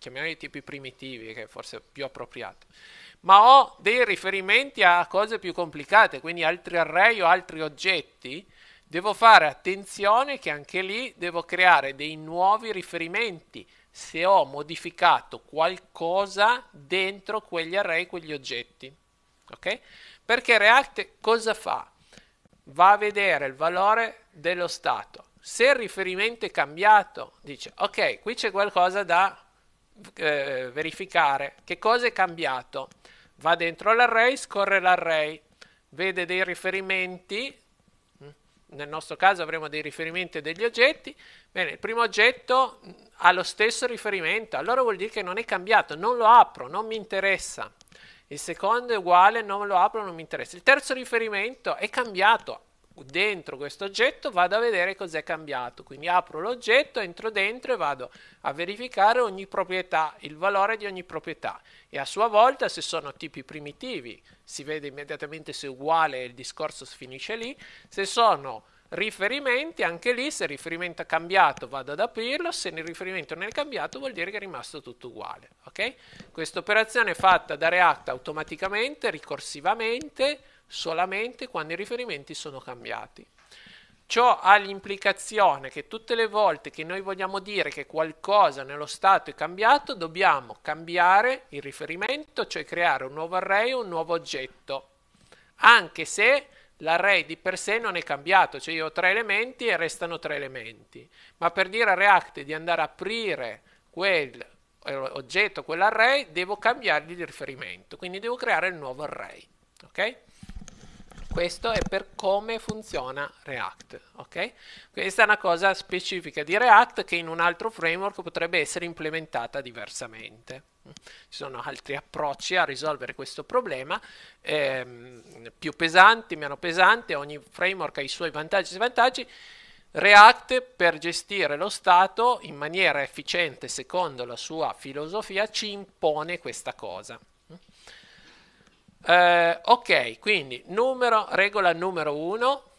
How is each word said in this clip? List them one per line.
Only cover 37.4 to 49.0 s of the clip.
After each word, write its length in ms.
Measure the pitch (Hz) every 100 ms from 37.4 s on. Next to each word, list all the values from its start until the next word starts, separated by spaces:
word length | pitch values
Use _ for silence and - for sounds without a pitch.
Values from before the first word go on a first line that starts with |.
| 269 - _ _ _ _ _ _ 143 147 _ _ _
nel 180 | 143 147
nostro 260 | 156 - 151
caso 280 | 185 190
avremo 260 | 160 160 151
dei 120 | 151
riferimenti 580 | 147 - 165 175 175 156
a 20 |
degli 240 | 147 165 233
oggetti. 500 | 233 262 311 - - - - _
Bene, 220 | 185 165
il 80 | -
primo 220 | 208 226
oggetto 800 | 233 208 233 254 - 254 247 - 185 185 _ -
ha 120 | 175
lo 120 | 185
stesso 420 | 180 - 214 226 247
riferimento, 720 | 226 214 196 160 208 220 131
allora 240 | 175 254
vuol 160 | 247 190
dire 120 | 214
che 120 | 220
non 160 | 185 190
è 80 | 233
cambiato, 500 | 190 185 214 - 151
non 220 | 208 247
lo 80 | 220
apro, 420 | 240 - - 123
non 180 | 180 220
mi 120 | 220
interessa. 720 | 196 196 196 185 - - 104 - _ - - - -
Il 100 | 143
secondo 520 | - - 196 240 247
è 60 |
uguale, 440 | 220